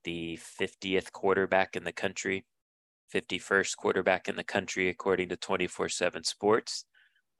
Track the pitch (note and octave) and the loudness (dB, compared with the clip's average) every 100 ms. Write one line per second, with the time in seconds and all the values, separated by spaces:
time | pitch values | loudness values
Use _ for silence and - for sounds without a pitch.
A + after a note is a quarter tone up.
0 | - E2+ E2 D#2+ - - F#2+ - F#2+ F#2 | -8 -6 -6 -8 -12 -6 -6 -4 -2 0
1 | - - G2 F#2+ F#2+ F#2+ F#2+ F#2 F2 - | 0 -2 2 2 4 4 2 -2 -6 -4
2 | G2 - G2+ F#2+ - _ _ _ _ _ | -4 -4 -4 -4 -6 _ _ _ _ _
3 | _ G2 - F#2 - G2 F#2 - G2+ G2 | _ -4 -2 -6 2 2 2 0 0 2
4 | F#2 F#2 - F#2+ - G#2 F#2+ - F#2 F2 | 4 2 0 -6 -2 -2 -2 0 0 0
5 | G2 F2+ F2+ F2+ - F#2+ F2+ - F2 - | 0 0 0 -4 -2 0 0 -2 -4 0
6 | F2+ E2 E2 - G#2 A2+ - - - _ | -2 -2 -6 0 2 2 2 -8 -12 _
7 | _ _ _ _ | _ _ _ _